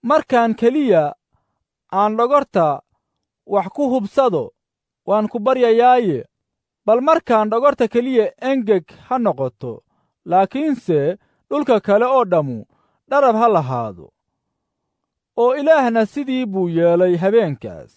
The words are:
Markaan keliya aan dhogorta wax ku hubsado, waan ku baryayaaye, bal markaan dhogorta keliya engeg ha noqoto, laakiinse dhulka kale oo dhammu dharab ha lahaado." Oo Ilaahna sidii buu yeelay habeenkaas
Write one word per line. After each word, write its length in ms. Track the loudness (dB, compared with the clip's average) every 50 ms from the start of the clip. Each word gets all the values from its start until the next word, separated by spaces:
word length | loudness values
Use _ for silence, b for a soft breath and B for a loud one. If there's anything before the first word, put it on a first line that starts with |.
Markaan 520 | -2 0 0 0 0 _ 0 0 2 0 -2
keliya 600 | 0 0 0 0 0 0 2 2 2 2 0 -6 _ _ _ _ _ _ _ _ _ _ _ _ _ _ _
aan 240 | -2 0 0 0 0
dhogorta 680 | -2 0 2 2 0 0 _ _ 0 0 0 -2 -4 _ _ _ _ _ _ _ _ _ _ _ _ _
wax 200 | -4 -4 -4 -4 -4 -6
ku 80 | -4 -2 -2
hubsado, 540 | -2 -2 -4 -4 -2 0 0 2 0 -2 -4 -6 _ _ _ _ _ _ _ _ _ _ _
waan 220 | -2 -2 -2 -2 -4
ku 100 | -6 -4
baryayaaye, 880 | -2 -2 0 2 2 2 4 4 4 4 4 4 2 0 -4 -4 -8 _ _ _ _ _ _ _ _ _ _ _ _
bal 140 | 0 0 2
markaan 500 | 2 2 2 0 _ 0 0 0 2 0
dhogorta 380 | -2 2 2 0 2 0 -4 0
keliya 380 | 0 -2 -2 0 0 0 0 0 -4 _
engeg 440 | -4 -2 -2 -2 0 0 0 0 0 _ -20 _ -8 -6
ha 100 | -4 -2
noqoto, 640 | 0 -2 -2 -2 -6 -8 _ _ -12 -12 -12 -12 _ _ _ _ _ _ _ _ _
laakiinse 920 | 0 0 2 0 0 -2 -4 -4 -4 -4 -4 -4 -2 0 0 0 -2 -4 -6 _ _ _ _ _ _
dhulka 300 | -6 -4 0 0 0 0
kale 260 | _ 2 2 2 2
oo 180 | 2 2 0 2
dhammu 340 | 2 0 -2 -2 -2 -8 -10 -14 _ _ _ _ _ _ _ _ _
dharab 260 | 0 2 2 2 2
ha 120 | 2 2 2
lahaado." 580 | 2 0 -2 -2 -6 -6 -6 -8 -10 -16 -20 -20 _ _ _ _ _ _ _ _ _ _ _ _ _ _ _ _ _ _ _ _ _ _ _ _ _
Oo 180 | 0 0 0 0
Ilaahna 500 | 0 2 2 4 4 2 0 0 -2 -2
sidii 400 | -2 -4 -10 -8 -6 -6 -6 -6
buu 220 | -6 -4 -4 -4 -2
yeelay 480 | -2 0 2 2 2 2 2 0 0
habeenkaas 760 | 0 0 0 0 0 0 0 -6 -10 -12 -16 -16 -16 -20 -20 _